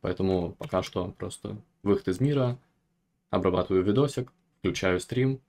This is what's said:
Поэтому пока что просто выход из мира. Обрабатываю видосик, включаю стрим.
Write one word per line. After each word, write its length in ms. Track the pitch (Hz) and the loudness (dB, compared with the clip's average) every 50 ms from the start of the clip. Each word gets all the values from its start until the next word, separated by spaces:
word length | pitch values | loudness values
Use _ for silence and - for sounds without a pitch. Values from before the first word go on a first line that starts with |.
Поэтому 560 | - 98 90 - 95 95 95 92 87 80 - _ | -4 -6 -4 -2 0 2 2 2 0 -2 -6 _
пока 240 | - - - 92 90 | -10 -4 -2 -2 -2
что 320 | - - 98 90 92 101 _ | -2 -4 -6 -6 -6 -8 _
просто 380 | - - - - _ 104 101 107 - _ _ _ _ | -12 -12 -12 -12 _ -10 -12 -12 -14 _ _ _ _
выход 260 | 98 101 101 - - | 2 2 2 2 -2
из 120 | 92 - | -2 0
мира. 380 | 127 143 147 139 127 123 - - _ _ _ _ _ _ _ _ _ _ _ _ _ _ | 0 0 2 2 0 0 -2 -4 _ _ _ _ _ _ _ _ _ _ _ _ _ _
Обрабатываю 560 | - 98 87 92 90 92 90 - 98 92 90 | -4 0 2 2 2 2 0 2 2 2 4
видосик, 480 | 98 104 123 143 143 - - 127 - _ _ _ _ _ _ | 4 4 4 2 2 0 -4 -8 -8 _ _ _ _ _ _
включаю 400 | _ 95 85 - - 92 92 92 | _ -2 -2 0 0 0 0 0
стрим. 420 | - - - 123 127 131 135 131 _ | -2 -4 -2 0 0 0 0 -4 _